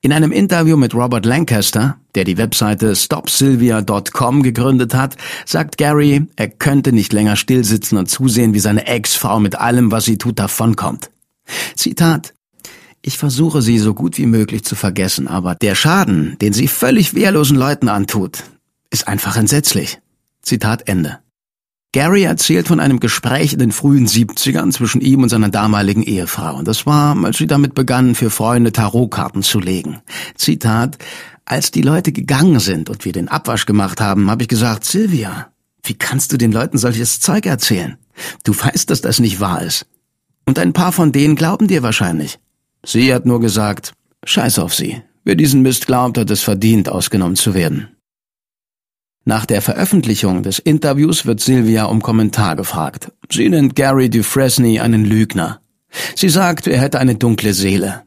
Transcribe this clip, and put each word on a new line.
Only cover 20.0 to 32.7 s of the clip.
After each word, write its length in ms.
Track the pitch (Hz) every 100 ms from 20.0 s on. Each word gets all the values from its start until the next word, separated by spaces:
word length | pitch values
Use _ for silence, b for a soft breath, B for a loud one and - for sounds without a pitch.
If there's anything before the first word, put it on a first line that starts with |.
| _ _ _ _
Zitat 460 | - 120 110 113 -
Ende. 320 | 95 76 65 _ _ _ _ _ _ _ 135
Gary 280 | 151 202
erzählt 440 | 185 165 - 170 165
von 120 | 160
einem 200 | 143 127
Gespräch 540 | 120 - 123 131 156
in 60 | 143
den 120 | 123
frühen 360 | - 143 139 120
siebzigern 640 | 113 110 - 135 - -
zwischen 280 | - 120 131
ihm 220 | 135 135
und 80 | 123
seiner 200 | 113 104
damaligen 520 | 104 107 104 101 104
Ehefrau. 540 | - 98 85 - 80 69
Und 120 | -
das 200 | 110 -
war, 280 | 147 147 147
als 140 | 82 -
sie 80 | 160
damit 300 | 143 139 131
begannen, 400 | 127 127 127 117
für 160 | 117
Freunde 400 | - 110 120 113
Tarotkarten 720 | 104 107 117 123 - 90 98
zu 160 | 95 107
legen. 420 | 90 92 76 73 _ B B B
Zitat, 600 | - - 113 113 127 - B B B B -
"Als 240 | - -
die 140 | -
Leute 280 | 135 156 180
gegangen 480 | 135 - 135 180 143
sind 300 | 101